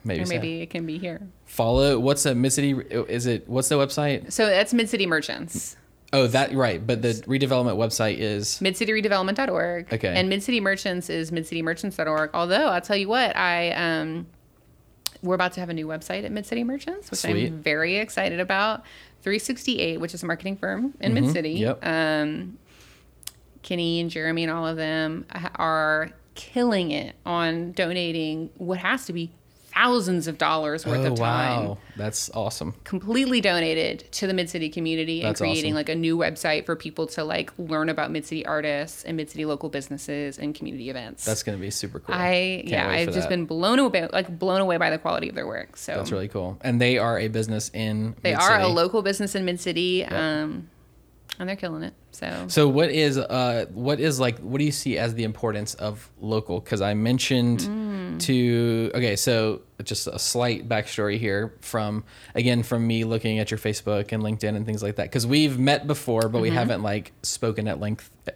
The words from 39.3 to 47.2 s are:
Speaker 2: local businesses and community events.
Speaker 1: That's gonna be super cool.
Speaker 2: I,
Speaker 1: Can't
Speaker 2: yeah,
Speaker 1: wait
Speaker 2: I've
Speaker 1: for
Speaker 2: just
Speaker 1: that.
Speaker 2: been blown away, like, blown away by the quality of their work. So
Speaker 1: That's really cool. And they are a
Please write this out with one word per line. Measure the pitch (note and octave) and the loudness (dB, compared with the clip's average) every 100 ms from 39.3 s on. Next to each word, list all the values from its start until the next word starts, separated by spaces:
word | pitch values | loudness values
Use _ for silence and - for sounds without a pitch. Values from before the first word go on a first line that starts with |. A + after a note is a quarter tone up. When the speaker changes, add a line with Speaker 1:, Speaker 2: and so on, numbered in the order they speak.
| D#3 D3+ | -6 -4
Speaker 2:
local | C#3+ D#3+ | -4 -4
businesses | D3 C3+ C#3 - C#3+ C#3+ C3+ | -8 -8 -10 -8 -6 -6 -6
and | D3 D3+ | -8 -6
community | D#3 C3 B2 | -10 -10 -10
events. | C3 A2+ - | -10 -12 -8
Speaker 1:
That's | - G#2+ | -2 -2
gonna | - G2 | -2 -6
be | G2 | -6
super | - G2+ - | -6 -8 -10
cool. | - F3+ | -4 -2
Speaker 2:
I, | F3+ F3+ F#3 F#3 | 2 2 0 -2
Speaker 1:
Can't | - | -2
Speaker 2:
yeah, | - - | -2 0
Speaker 1:
wait | E3 | 0
Speaker 2:
I've | E3+ | 2
Speaker 1:
for | |
Speaker 2:
just | F3+ E3 | 0 0
Speaker 1:
that. | |
Speaker 2:
been | F3+ D#3+ | 0 -2
blown | D#3+ F#3 C4 | 0 4 4
away, | C4 F#3 E3 | 4 2 0
like, | F#3+ F3+ E3 | -2 -2 -2
blown | F#3+ F#3+ | 0 2
away | F#3+ E3 | 4 4
by | D#3 | 2
the | D#3 | 2
quality | - E3+ - | 0 -2 -2
of | - | -6
their | - | -6
work. | E2 - - | -8 -10 -12
So | - B2+ | -6 -4
Speaker 1:
That's | D#2 | -2
really | G2 G2 | -4 -4
cool. | G2+ F2+ - | -4 -4 -4
And | C3 A#2+ | 0 4
they | B2 B2+ | 6 6
are | A#2 | 4
a | G#2+ | 2